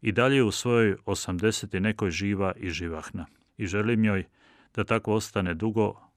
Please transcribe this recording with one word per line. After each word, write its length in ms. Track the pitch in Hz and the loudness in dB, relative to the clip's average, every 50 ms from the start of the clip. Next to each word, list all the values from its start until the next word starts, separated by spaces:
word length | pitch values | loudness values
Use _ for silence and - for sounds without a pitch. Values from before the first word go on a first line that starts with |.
| - | -2
i 100 | 110 101 | 0 2
dalje 240 | 101 120 131 139 | 2 4 4 4
je 60 | 139 127 | 4 4
u 80 | 107 | 2
svojoj 460 | 95 - - 123 120 117 113 107 95 - _ | 2 -2 -2 2 2 4 4 4 2 0 _
osamdeset 720 | - 101 - - - 92 87 98 110 110 - - 101 - | -6 -4 -4 -4 -4 -4 0 0 0 0 0 -6 -6 -4
i 60 | 95 | -2
nekoj 300 | 92 107 107 - 107 98 | 0 0 0 0 -2 -2
živa 420 | 82 85 98 101 101 95 98 95 90 | -2 -2 -2 -2 0 0 0 -2 -2
i 140 | - - 92 | -4 -6 -6
živahna. 560 | 82 76 87 85 82 80 80 - - - 78 - _ _ _ _ _ | -6 -6 -6 -6 -6 -8 -10 -10 -10 -12 -12 -12 _ _ _ _ _
I 100 | _ 113 | _ -6
želim 380 | 92 87 101 107 110 120 110 110 | -4 -2 0 0 2 2 2 4
joj 200 | 107 101 95 90 - _ _ _ _ _ _ _ _ _ | 2 2 0 -2 -6 _ _ _ _ _ _ _ _ _
da 100 | - 104 | -4 -2
tako 300 | - 117 113 - - 104 | 0 0 -2 0 0 0
ostane 400 | 107 101 - - 104 95 90 85 | 0 0 -2 -2 -2 -2 0 -2
dugo 420 | 82 107 113 107 113 107 101 98 - - _ _ | -2 -2 -2 2 2 0 0 0 -6 -18 _ _